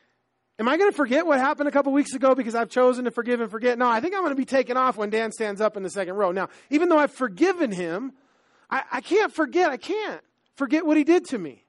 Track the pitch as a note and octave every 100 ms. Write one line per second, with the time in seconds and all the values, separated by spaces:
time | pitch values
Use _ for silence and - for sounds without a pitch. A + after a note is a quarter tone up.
0 | _ _ _ _ _ - A3+ D#4 G4+ -
1 | C4+ C4 F4 C#4 C4 D4 D4 C#4+ C#4 C4+
2 | C#4 C4 C4 C4 A#3 A3+ A3+ - B3+ B3+
3 | B3 A#3 A#3 A#3+ A3+ A3 A#3+ A#3+ B3 A3+
4 | D4+ G4 F4 C#4 C4 C4 B3+ B3 C4 G#3+
5 | G#3 A3 A3+ - A3 G3+ G#3+ G#3 F#3+ G3
6 | F3+ F#3+ G3 F#3 F#3 - - D4 F4 D#4
7 | C#4+ - B3+ F3 F4 F4+ C#4+ F#3 F3 F3
8 | C4 - _ _ _ _ - B3+ - B3
9 | - F#4 G4 - D4+ D4 F4+ C4 - G#4
10 | G4+ E3+ _ _ _ - C4+ D4+ E4 D#4
11 | C#4+ F4 E4+ A#3+ D#3+ A2